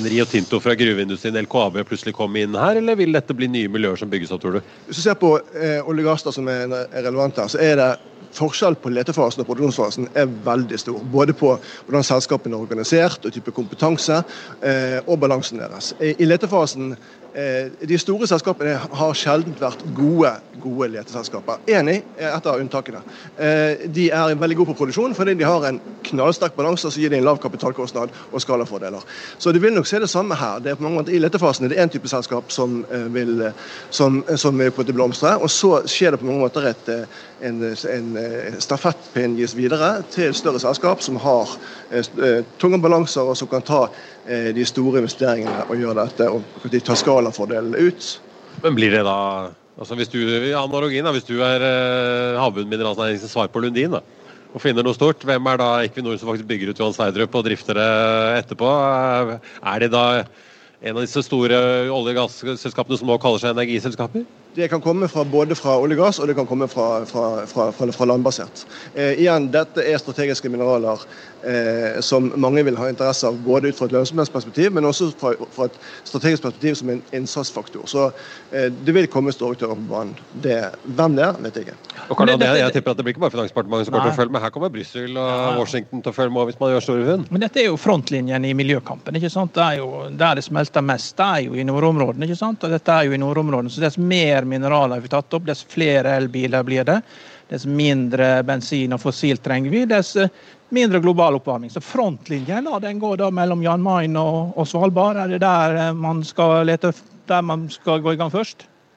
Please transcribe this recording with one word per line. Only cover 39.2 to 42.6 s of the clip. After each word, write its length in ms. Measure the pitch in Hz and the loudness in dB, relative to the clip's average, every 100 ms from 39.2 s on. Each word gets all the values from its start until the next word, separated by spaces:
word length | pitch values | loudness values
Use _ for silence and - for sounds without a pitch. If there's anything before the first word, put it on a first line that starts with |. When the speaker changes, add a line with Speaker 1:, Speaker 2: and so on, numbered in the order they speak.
| 120 117 | 0 0
Speaker 2:
gis 160 | 117 | -2
videre 460 | 117 123 151 165 214 165 | 0 0 2 2 0 -4
til 220 | 185 160 | -2 0
større 240 | - 160 127 | 0 -2 0
selskap 400 | 127 135 175 - | 0 0 0 0
som 140 | - 123 | -2 -2
har, 320 | 139 120 104 - - - - | 2 2 2 -6 -16 -18 -6
eh, 80 | 120 | -4
st-, 220 | 113 - | -4 0
eh, 220 | 127 117 117 | 2 2 0
tunge 220 | - | 0